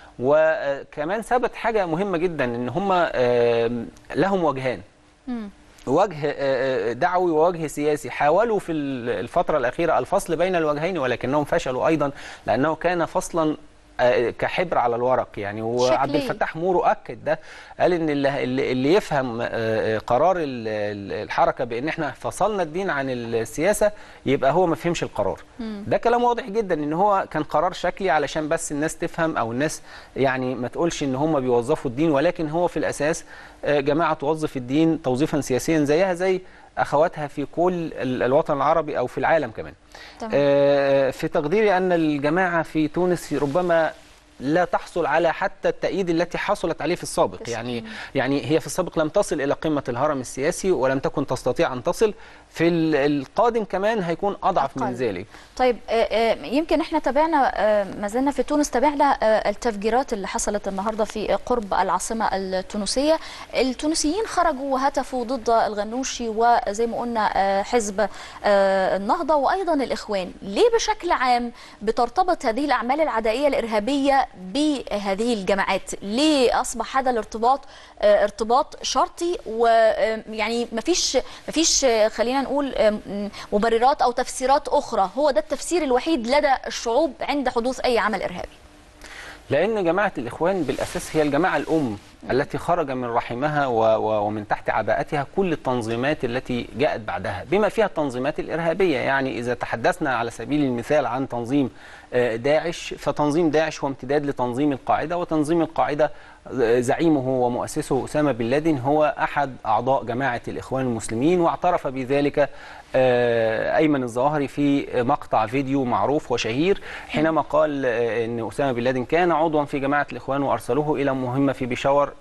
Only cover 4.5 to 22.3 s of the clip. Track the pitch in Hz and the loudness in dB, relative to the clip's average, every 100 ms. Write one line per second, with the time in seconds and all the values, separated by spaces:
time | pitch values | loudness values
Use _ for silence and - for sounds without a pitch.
4.5 | 131 131 104 92 _ _ _ - 240 208 | 0 -2 -6 -10 _ _ _ -10 -10 -10
5.5 | - - - - 139 - 151 147 - 139 | -16 -20 -12 0 2 2 0 -4 -2 0
6.5 | 135 135 131 104 120 175 180 185 156 165 | 0 0 0 -2 0 0 2 2 4 2
7.5 | 175 156 - 147 147 120 - 147 170 240 | 2 -6 -2 0 0 -4 0 2 4 2
8.5 | 208 - 160 143 131 117 98 117 165 180 | 0 -2 -4 -4 -4 -4 -4 -2 -2 0
9.5 | 156 120 - 170 123 127 180 - 156 180 | 2 0 0 2 2 2 -2 0 0 0
10.5 | 180 156 147 165 185 131 117 123 143 147 | 2 0 0 -2 -2 -2 -2 0 0 2
11.5 | 175 147 127 135 160 143 139 - - - | 0 0 0 2 2 0 -4 -14 -10 -2
12.5 | 110 147 156 170 175 156 185 - 170 156 | 0 2 0 0 0 -2 -2 -4 0 0
13.5 | 147 - - - - 123 123 117 101 123 | -2 -8 -20 -14 0 4 4 2 0 -2
14.5 | - 180 143 120 117 123 127 107 - 101 | -2 -2 0 2 2 2 2 0 -6 -8
15.5 | 104 113 120 127 127 139 147 247 110 - | -4 -2 2 4 4 2 0 -2 -2 -4
16.5 | 160 175 175 165 208 - 120 110 160 - | -2 0 2 2 0 -4 -8 -4 -4 -4
17.5 | - - - 147 175 156 143 139 139 127 | -20 -14 0 2 2 0 0 0 0 -2
18.5 | 127 110 127 135 190 - 147 131 117 117 | 0 0 0 2 2 2 -2 -2 -2 -4
19.5 | 107 113 110 101 110 - 123 165 185 151 | -2 0 0 0 -2 0 2 4 2 -2
20.5 | 127 110 107 104 104 98 85 104 - 165 | -4 -4 -4 -4 -6 -6 -8 -4 0 2
21.5 | 151 127 117 147 156 151 120 123 | 0 -4 -4 -4 -4 -6 -6 -8